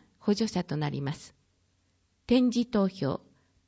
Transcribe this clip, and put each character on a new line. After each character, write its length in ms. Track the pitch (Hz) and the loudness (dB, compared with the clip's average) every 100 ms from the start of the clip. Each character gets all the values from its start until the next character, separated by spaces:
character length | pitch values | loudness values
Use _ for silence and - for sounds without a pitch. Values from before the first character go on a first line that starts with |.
| _ _ | _ _
補 140 | - | 0
助 120 | 202 226 | 0 0
者 160 | 180 | -2
と 140 | 175 147 | -4 -2
な 120 | 147 | -2
り 140 | 139 | -4
ま 100 | 139 | -6
す。 220 | 156 - _ _ _ _ _ _ _ _ _ - | -8 -12 _ _ _ _ _ _ _ _ _ 2
点 240 | 247 247 | 4 4
字 140 | 233 233 | 2 0
投 200 | 214 190 | 0 0
票。 340 | - 131 160 - _ _ _ | 0 -4 -4 -8 _ _ _